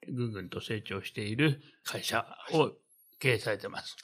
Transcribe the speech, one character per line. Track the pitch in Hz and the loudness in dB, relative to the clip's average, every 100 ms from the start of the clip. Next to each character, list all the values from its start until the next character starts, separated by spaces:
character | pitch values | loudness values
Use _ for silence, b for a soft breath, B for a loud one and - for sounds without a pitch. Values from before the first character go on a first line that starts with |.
| - | -6
ぐ | 127 120 | -2 -2
ん | |
ぐ | 101 | -4
ん | 90 | -8
と | 92 | -8
成 | - 107 | -4 -4
長 | - 95 | -4 -6
し | - | -6
て | - | -6
い | 104 113 | -2 4
る | 151 139 b b | 4 4 b b
会 | - - | -8 -4
社 | - 113 - - - | 0 0 -2 -8 2
を | 160 127 - _ _ _ _ | 4 4 0 _ _ _ _
経 | 135 | 2
営 | 113 | 4
さ | 117 | 2
れ | 101 | -2
て | 101 | -4
ま | - | -8
す。 | - - | -10 -12